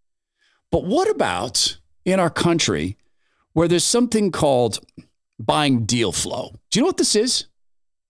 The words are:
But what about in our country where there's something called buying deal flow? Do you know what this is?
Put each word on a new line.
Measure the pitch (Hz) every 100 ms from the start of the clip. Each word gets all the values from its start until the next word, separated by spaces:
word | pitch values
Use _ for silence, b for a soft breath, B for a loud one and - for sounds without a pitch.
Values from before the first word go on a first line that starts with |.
| _ _ _ _ _ _ _
But | 165
what | 165 285 403
about | 320 117 90 123 - - - _ _
in | - 190
our | 170
country | - 175 170 - 80 85 - _ _ _ _ _
where | 160 170
there's | 170
something | - 240 240 214 202
called | - 151 127 117 - - - - _ _ -
buying | 113 151 147 123
deal | 104 123 104
flow? | - 110 113 - - _
Do | 208
you |
know | 330
what | -
this | 311
is? | 208 247 - - _ _ _ _ _ _